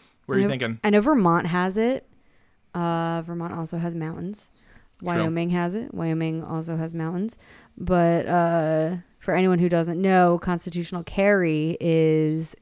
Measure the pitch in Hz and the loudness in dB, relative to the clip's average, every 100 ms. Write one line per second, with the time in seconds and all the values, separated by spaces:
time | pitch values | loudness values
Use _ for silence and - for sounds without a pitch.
0 | _ _ - 135 202 131 120 113 214 208 | _ _ -4 0 0 0 -4 -4 2 2
1 | 220 294 175 170 - 180 185 190 233 262 | 4 4 4 2 0 -2 -2 0 -2 -2
2 | - _ _ _ _ _ _ 175 170 165 | -8 _ _ _ _ _ _ -4 -2 0
3 | 165 165 165 170 170 170 160 175 170 170 | -2 -4 -6 -6 -6 -6 -6 -4 -4 -4
4 | 156 165 170 208 - _ _ - _ - | -6 -8 -10 -10 -14 _ _ -20 _ -12
5 | 175 170 165 165 170 175 175 202 240 180 | -4 -2 0 -2 -2 -2 -2 -4 -8 -6
6 | 165 160 160 160 160 160 160 165 160 165 | -4 -2 -2 -6 -6 -8 -6 -6 -6 -6
7 | 160 180 220 - - - - - 180 180 | -6 -4 -6 -8 -20 -20 -20 -10 0 2
8 | 170 170 - 175 170 170 156 156 160 175 | 4 2 2 2 2 2 2 0 0 -4
9 | - _ - 175 185 180 175 170 165 170 | -10 _ -2 2 4 4 4 2 0 0
10 | 190 185 175 175 - 175 - 170 170 180 | 4 6 6 4 0 -4 -4 -8 -6 -8
11 | 165 - 196 202 175 156 160 170 170 165 | -8 0 2 4 2 2 0 -2 2 4
12 | 160 156 156 160 160 - | 4 4 2 0 -6 -12